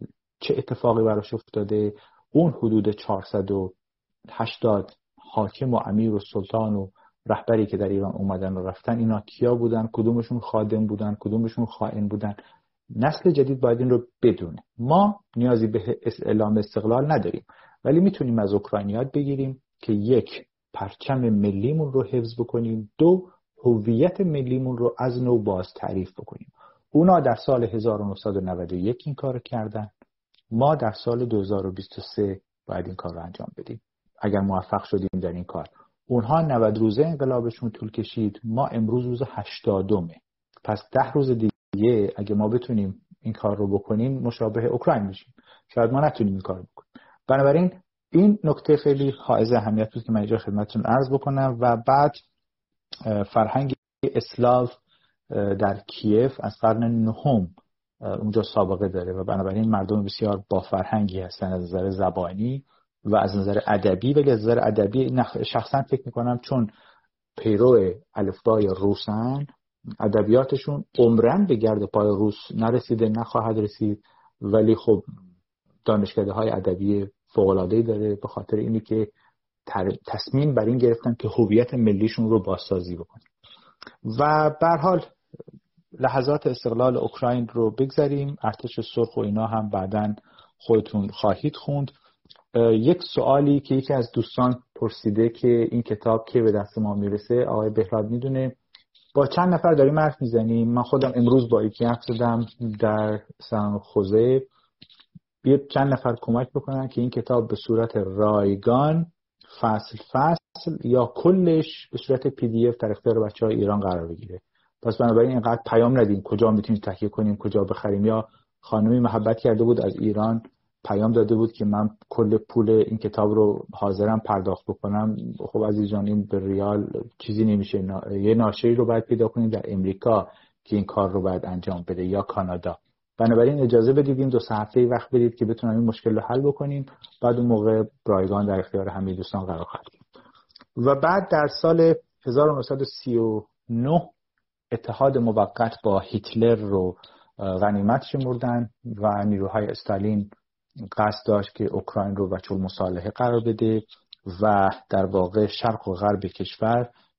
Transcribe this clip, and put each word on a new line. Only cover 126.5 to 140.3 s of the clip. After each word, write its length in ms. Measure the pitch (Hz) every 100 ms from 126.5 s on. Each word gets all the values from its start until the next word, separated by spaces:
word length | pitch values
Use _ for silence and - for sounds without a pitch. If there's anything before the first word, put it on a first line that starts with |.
| 98 101 104 - - - _
چیزی 280 | - 107 110
نمیشه، 360 | 104 101 101
نا-، 300 | 95 95 -
یه 240 | 101 101 113
ناشری 400 | 107 - 120 120
رو 100 | 117
باید 180 | 113
پیدا 240 | - 117 110
کنیم 220 | 120 113
در 120 | 107 -
امریکا 600 | 98 92 95 120 107 95 - _ _
که 120 | _ 104
این 100 | 98
کار 260 | - 98
رو 100 | 98
باید 240 | 95 90 90
انجام 380 | 90 92 90 87
بده 180 | 90 92
یا 160 | 98
کانادا. 560 | - - 92 87 90 80 _ _ _ -
بنابراین 420 | 117 117 120 147
اجازه 340 | 123 120 117
بدید 260 | 139 139 131
این 100 | 135
دو 100 | 120
سه 160 | - 107
هفته 320 | 107 127 120
وقت 280 | 120 - 127
بدید 200 | 120 113
که 100 | 110
بتونم 300 | 113 117 113
این 100 | 117
مشکل 300 | 110 117 107
رو 60 |
حل 200 | - 127
بکنیم. 440 | 143 139 143 143 135 - - _
بعد 140 | 120 123
اون 120 | 120
موقع 360 | 110 107 110 107 _ -
رایگان 400 | 98 95 101 101
در 140 | 95
اختیار 300 | - 98 98
همه 240 | 95 95
دوستان 320 | 95 - 98 92
قرار 180 | 82
خواهد 220 | - - -
گرفت. 340 | _ _ - _